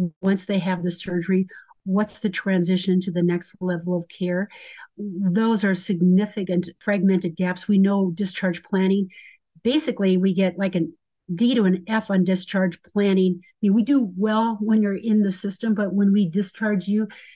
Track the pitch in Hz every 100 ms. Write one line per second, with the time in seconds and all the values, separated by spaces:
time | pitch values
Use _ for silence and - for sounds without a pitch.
0 | 175 - 190 196 - 196 175 180 175 170
1 | - 175 170 190 190 - - _ 190 196
2 | 214 - 214 - - 190 175 180 190 185
3 | 180 175 175 175 - - 185 175 175 175
4 | 175 - 180 180 202 - - - - -
5 | 208 180 190 185 226 220 202 185 - 175
6 | 180 185 208 - 185 180 175 - - 202
7 | 190 185 180 160 180 180 - 202 196 202
8 | 190 170 196 - 190 170 - 190 190 196
9 | 185 - - - _ _ 226 294 294 -
10 | 196 185 190 180 190 175 196 180 160 -
11 | _ _ - 170 240 240 190 185 - 220
12 | - 190 185 185 - 196 185 170 _ 202
13 | 202 190 185 180 - _ 202 208 233 285
14 | 208 180 214 214 220 208 214 220 208 196
15 | 226 214 202 185 202 190 226 208 202 202
16 | 202 202 185 175 196 - 220 196 175 208
17 | 208 - -